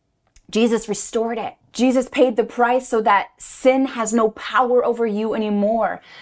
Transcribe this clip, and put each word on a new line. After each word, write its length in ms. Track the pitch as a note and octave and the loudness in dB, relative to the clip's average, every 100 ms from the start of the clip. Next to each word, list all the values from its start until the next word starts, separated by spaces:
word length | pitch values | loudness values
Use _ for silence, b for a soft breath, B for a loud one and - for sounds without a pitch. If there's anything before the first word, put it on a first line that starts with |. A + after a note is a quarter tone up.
| _ _ _ _ _ | _ _ _ _ _
Jesus 400 | G#3+ A#3 A3 G#3+ | 0 2 0 -4
restored 480 | G3+ - A#3 A3+ A3+ | -6 -4 -4 -4 -6
it. 180 | F3 - _ | -8 -12 _
Jesus 380 | - B3+ B3+ B3 | -2 2 2 0
paid 260 | C4+ B3+ A#3+ | 2 2 2
the 80 | |
price 460 | A3 - A#3+ B3+ B3+ | -2 0 0 0 0
so 120 | A3+ | -2
that 280 | A3 G3+ - - | 2 2 0 -10
sin 480 | - - C4 C4 C4 | -10 0 2 4 2
has 280 | A#3+ A3 | -2 -2
no 180 | A3+ G#3+ | 0 0
power 520 | - - A3 B3 B3 | -2 -4 0 2 2
over 240 | A#3+ A#3 A#3 | 2 0 -2
you 260 | G#3 A3 | -2 -4
anymore. 680 | A3 G#3+ G#3 G3+ A3+ G3+ - B B | -2 -2 0 2 2 0 -4 B B